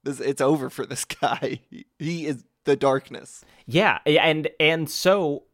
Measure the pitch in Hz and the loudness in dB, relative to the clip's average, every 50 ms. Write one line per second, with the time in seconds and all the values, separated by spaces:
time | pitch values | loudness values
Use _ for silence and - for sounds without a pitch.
0 | _ 139 139 - - 135 139 - 139 135 160 147 131 127 - - 127 - 131 - | _ -8 -8 -4 -4 -4 -2 0 2 2 2 2 -2 -8 -8 -8 -8 -8 -6 -10
1 | - _ - - - 117 117 - - 123 127 127 _ _ - - - _ _ _ | -8 _ -6 -4 -2 -2 -2 -2 -4 -6 -6 -8 _ _ -20 -20 -20 _ _ _
2 | 147 160 170 170 151 151 143 120 _ _ _ _ _ - 139 139 139 139 131 131 | -6 -6 -6 -4 -4 -6 -6 -6 _ _ _ _ _ 0 2 4 4 2 2 0
3 | - - 127 101 - - - - _ _ _ _ _ - 117 170 220 190 107 - | -4 -10 -18 -18 -18 -20 -20 -20 _ _ _ _ _ -2 0 2 4 4 2 2
4 | _ 151 151 - - 160 156 156 151 - - _ 156 156 160 165 156 139 - - | _ 2 4 4 4 4 2 0 -4 -6 -2 _ 2 2 2 0 -4 -6 -6 0
5 | - 180 190 202 175 147 143 135 _ _ | 2 2 2 4 2 -2 -4 -6 _ _